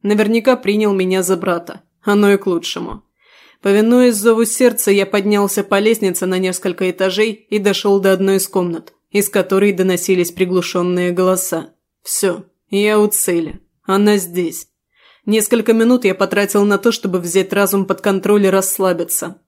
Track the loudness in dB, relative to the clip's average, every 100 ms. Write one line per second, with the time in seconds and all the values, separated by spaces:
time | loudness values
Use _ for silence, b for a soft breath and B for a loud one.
0 | 0 0 2 2 2 0 0 0 2 0
1 | 0 0 0 -2 0 -4 -6 -18 _ _
2 | 0 2 4 2 0 -4 -4 -10 -10 -14
3 | _ _ b b b b 0 2 4 4
4 | 4 4 2 2 0 2 2 2 0 2
5 | 2 0 0 0 0 -2 -2 0 2 0
6 | -2 -2 -4 -2 -2 -4 -6 -4 -4 -2
7 | -2 0 -2 -2 _ -2 0 -2 0 2
8 | 2 2 2 0 -2 -2 -2 -6 -12 _
9 | _ -4 -2 -2 0 2 2 2 0 0
10 | 0 0 0 -2 -2 0 -2 -4 -2 -2
11 | -2 0 0 0 -4 -8 -10 _ _ _
12 | -10 -4 -2 -4 -10 _ _ -2 2 2
13 | 2 0 -2 -2 -4 -10 _ _ -2 2
14 | 4 2 -2 -6 -6 -8 -18 _ _ b
15 | b b -2 -2 0 0 2 2 4 4
16 | 2 0 -2 0 0 2 2 2 0 -2
17 | -4 -4 -2 -2 0 0 0 0 -2 -2
18 | -2 -2 2 2 2 0 -2 -2 -2 -2
19 | -4 -6 -8 -14